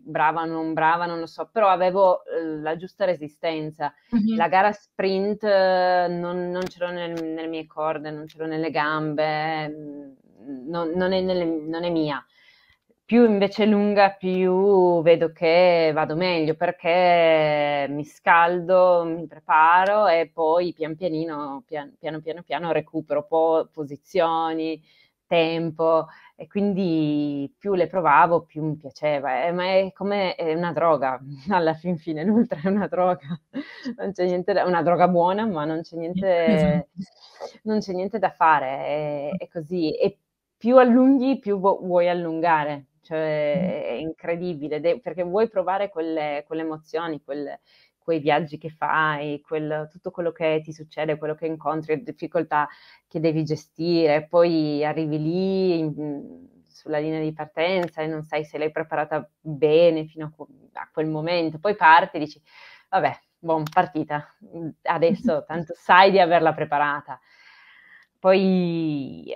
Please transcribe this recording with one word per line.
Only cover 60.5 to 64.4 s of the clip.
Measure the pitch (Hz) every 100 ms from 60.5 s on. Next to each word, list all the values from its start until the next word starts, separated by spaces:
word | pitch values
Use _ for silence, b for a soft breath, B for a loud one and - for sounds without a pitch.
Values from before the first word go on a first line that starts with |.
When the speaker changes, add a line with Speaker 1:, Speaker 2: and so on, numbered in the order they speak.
| _ _ -
Speaker 1:
a | -
quel | - 156
momento, | 156 160 175 160 156
poi | 202 208
parti | 170 160 180 170
e |
dici: | 151 - B B B B B
"Vabbè, | 190 147 120 _ _
bon, | 165 160 156
partita, | - 165 151 156 147 - _